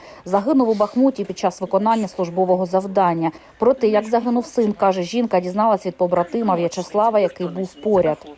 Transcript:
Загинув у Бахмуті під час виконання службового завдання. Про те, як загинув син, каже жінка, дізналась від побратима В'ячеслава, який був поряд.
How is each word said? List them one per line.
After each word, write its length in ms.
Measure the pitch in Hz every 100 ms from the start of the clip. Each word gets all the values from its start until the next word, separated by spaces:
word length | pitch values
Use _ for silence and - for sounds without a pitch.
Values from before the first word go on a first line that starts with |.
| - - 180
Загинув 440 | 196 208 285 233
у 40 |
Бахмуті 500 | 214 208 240 269 262
під 140 | 196 185
час 220 | 196 -
виконання 460 | 185 196 214 226 202
службового 580 | - 175 170 185 185 185
завдання. 680 | 190 196 190 180 165 165 - - -
Про 140 | 226
те, 140 | 262 220
як 180 | 214 214
загинув 400 | 233 226 240 240
син, 280 | - 220
каже 300 | 208 196 190
жінка, 360 | 175 233 233 185
дізналась 460 | 180 190 220 196 190
від 100 | -
побратима 580 | 180 175 175 233 220 175
В'ячеслава, 640 | 170 175 175 208 226 214
який 280 | 180 - 175
був 260 | 175 185
поряд. 440 | - 214 202 170 151 151